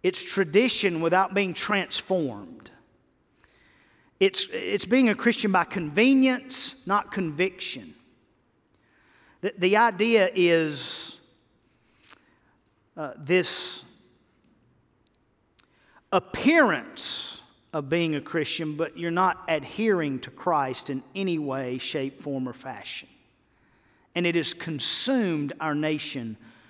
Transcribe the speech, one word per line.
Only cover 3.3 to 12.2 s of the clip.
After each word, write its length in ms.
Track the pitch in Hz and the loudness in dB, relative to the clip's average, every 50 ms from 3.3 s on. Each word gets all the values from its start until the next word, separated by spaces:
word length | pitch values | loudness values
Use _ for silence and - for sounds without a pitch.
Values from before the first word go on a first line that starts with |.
| _ _ _ _ _ _ _ _ _ _ _ _ _ _ _ _ _ _ | _ _ _ _ _ _ _ _ _ _ _ _ _ _ _ _ _ _
It's, 260 | 190 190 190 - - - | 2 2 4 0 -6 -4
it's 340 | 180 190 185 175 202 202 - | -6 -8 -4 -2 -2 -2 0
being 240 | 180 226 262 262 233 | 2 4 4 6 4
a 60 | 208 | 2
Christian 360 | - - 233 220 - - 208 | 4 2 2 2 2 0 2
by 120 | 185 180 170 | 2 2 2
convenience, 1120 | - - 196 170 151 143 180 226 262 277 262 262 262 254 247 - - - - - - - - _ | 0 -4 -6 -6 -2 2 4 6 6 6 6 6 4 2 0 -6 -6 -6 -4 -4 -4 -8 -10 _
not 260 | 175 196 208 - - | 0 0 0 0 -2
conviction. 840 | - 202 185 160 151 143 180 190 185 - - - - 135 101 82 - _ _ _ _ _ _ _ _ _ _ _ _ _ _ _ _ _ _ _ _ _ _ _ _ _ _ _ _ _ | -4 -4 -4 -4 -2 -2 -2 -2 -2 -6 -10 -10 -10 -10 -14 -18 -20 _ _ _ _ _ _ _ _ _ _ _ _ _ _ _ _ _ _ _ _ _ _ _ _ _ _ _ _ _
The, 120 | - 202 - - | -6 -6 -4 0
the 200 | 175 185 202 214 | 2 4 6 6
idea 520 | 233 233 214 175 208 226 226 220 190 180 165 | 6 4 4 2 2 4 6 6 6 4 4
is, 800 | 185 175 170 170 165 160 156 151 135 123 - - - - - - - _ _ _ _ _ _ _ _ _ _ _ _ _ _ _ _ _ - - _ | 4 6 6 6 6 4 2 -2 -6 -8 -8 -8 -10 -10 -12 -16 -18 _ _ _ _ _ _ _ _ _ _ _ _ _ _ _ _ _ -20 -20 _